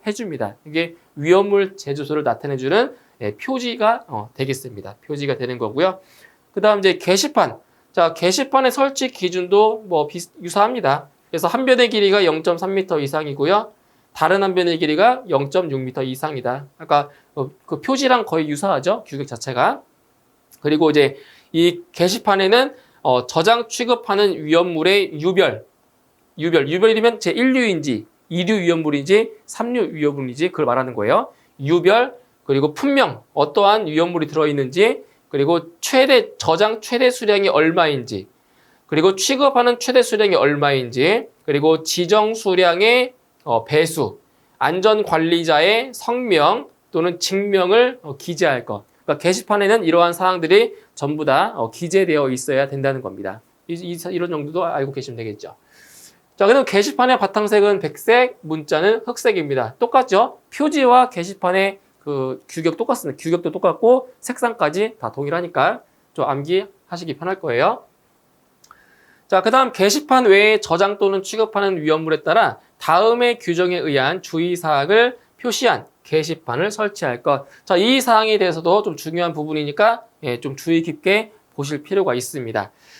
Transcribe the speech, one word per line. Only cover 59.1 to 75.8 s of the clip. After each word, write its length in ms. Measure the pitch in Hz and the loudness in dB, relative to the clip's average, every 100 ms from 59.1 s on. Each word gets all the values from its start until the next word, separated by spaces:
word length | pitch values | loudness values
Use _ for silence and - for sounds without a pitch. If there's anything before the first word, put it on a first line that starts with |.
| 247 240 190 147 131 113 - | -2 -2 0 -2 -2 -4 -4
똑같죠? 600 | 240 262 254 190 240 - _ | 0 2 2 2 2 -2 _
표지와 560 | - 302 302 254 247 254 | -4 -2 2 4 4 4
게시판의 720 | 185 175 196 180 190 196 196 _ _ | -2 -10 -6 -2 0 0 -4 _ _
그 380 | 151 143 131 131 - | -8 -6 -6 -8 -12
규격 260 | - 160 156 | -4 -4 -2
똑같습니다. 420 | 226 254 147 135 | -4 -4 -4 -10
규격도 300 | 160 170 170 | -4 -4 -4
똑같고 580 | 175 190 160 226 254 254 _ | -2 -2 2 4 2 0 _
색상까지 760 | - 254 240 226 151 175 220 - | -12 -4 -4 -2 -2 0 -4 -4
다 140 | 113 | -10
동일하니까 680 | - 143 170 175 151 156 240 - _ _ | -8 -6 -6 -4 0 0 -2 -10 _ _
좀 120 | - 147 | -6 -4
암기하시기 920 | 139 143 185 202 _ _ 175 170 139 | -4 -2 -2 -2 _ _ -12 -10 -8
편할 220 | 175 190 | -8 -6
거예요. 440 | 156 120 170 240 - _ _ _ _ _ _ _ _ _ _ _ _ _ _ | -4 0 0 0 -10 _ _ _ _ _ _ _ _ _ _ _ _ _ _
자, 140 | 185 | 0
그다음 300 | 202 254 254 | 4 2 2
게시판 520 | - 196 294 - 254 233 | 2 0 0 2 2 6
외에 340 | 196 214 214 | 6 6 2
저장 380 | - 170 196 202 | 0 0 0 2
또는 240 | 196 196 | 0 0
취급하는 600 | 190 220 220 202 196 180 | -4 -2 -2 0 -2 -2
위험물에 420 | 151 156 160 156 | 0 0 0 -2
따라 360 | - 196 170 - _ _ | 2 2 2 -2 _ _
다음의 600 | - 170 220 240 240 233 | 0 4 4 2 0 0
규정에 380 | - 170 180 175 | -2 0 0 -2
의한 440 | 147 139 131 180 | 0 0 0 -2
주의사항을 960 | - 160 175 175 160 143 147 214 247 247 _ _ | -6 -4 -2 -2 0 0 2 2 2 -2 _ _
표시한 440 | 247 - 240 127 | -6 -2 0 0